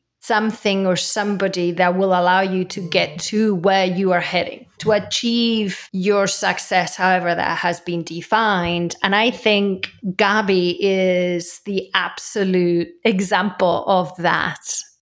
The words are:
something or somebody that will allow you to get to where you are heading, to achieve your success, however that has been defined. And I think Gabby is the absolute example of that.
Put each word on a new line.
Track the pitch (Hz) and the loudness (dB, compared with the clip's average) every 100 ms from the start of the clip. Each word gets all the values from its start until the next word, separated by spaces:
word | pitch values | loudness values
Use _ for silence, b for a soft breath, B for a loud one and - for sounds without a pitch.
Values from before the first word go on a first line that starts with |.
| _ _ | _ _
something | - 214 220 214 208 196 190 | -2 0 0 -2 -2 0 2
or | 175 | 0
somebody | - - 208 202 190 185 175 | -2 -2 -2 -2 -2 0 -2
that | 175 180 180 | 2 2 2
will | 196 | 2
allow | 180 175 185 | 2 4 2
you | 196 185 | 2 -2
to | 185 - | -4 -6
get | 175 185 175 - | -2 -2 -2 -4
to | - 214 220 | -4 0 0
where | 190 175 190 185 | 2 2 2 2
you | 180 190 | 0 2
are | 175 | 0
heading, | 175 180 - - - - | 0 -2 -4 -8 -18 -6
to | - | 0
achieve | 214 - - 233 233 233 220 208 180 - | 0 0 -4 0 2 2 0 -2 -6 -8
your | 190 185 202 196 | -4 0 2 2
success, | - 196 180 - 185 170 - | 0 -2 -2 0 0 0 0
however | 185 185 175 | 2 2 2
that | 170 - - | 0 -2 -2
has | 175 170 | -2 -4
been | - 170 | -4 -6
defined. | 165 165 165 220 220 196 175 175 175 - | -6 -10 -2 0 2 2 0 -2 -2 -2
And | 196 | 0
I | 202 226 | 2 2
think | - - 208 202 190 - - 202 180 | 0 2 2 2 -2 -8 -8 -8 0
Gabby | 202 208 196 190 175 175 | 2 2 2 2 2 2
is | 196 190 185 180 180 175 170 - | 2 2 2 2 0 -2 -4 -10
the | - 196 - | -6 -6 -2
absolute | 190 175 - - 226 190 185 175 170 170 - | -2 -2 -6 -8 -2 2 2 2 2 -2 -2
example | - 190 190 196 196 - 180 170 - | 0 0 0 0 0 0 2 2 2
of | 190 165 - | 2 0 -2
that. | 170 160 - 147 - - - _ | 0 0 -2 -6 -8 -10 -10 _